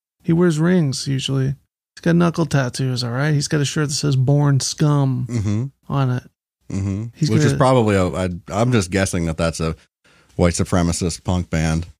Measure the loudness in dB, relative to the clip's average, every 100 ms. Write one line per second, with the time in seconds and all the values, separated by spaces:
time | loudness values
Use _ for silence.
0 | _ _ -2 2 2 2 2 2 0 -2
1 | -4 -4 -2 -2 -2 -4 _ _ _ -6
2 | 0 2 2 0 0 0 0 -2 -4 -2
3 | -4 -2 0 0 0 -2 -2 -2 -2 -2
4 | 0 2 2 4 4 2 0 0 0 2
5 | 0 -2 -4 -4 -2 -2 -4 -10 -6 -2
6 | -2 -2 -8 _ _ _ -8 -6 -4 -4
7 | -6 -4 0 2 2 4 4 4 4 2
8 | 2 0 -4 -6 -6 -2 2 2 2 0
9 | 0 -2 -2 -2 -2 -2 -4 -6 _ _
10 | _ _ _ 2 2 2 0 2 2 0
11 | -4 -4 -4 -2 -2 -2 0 -2 -4 -14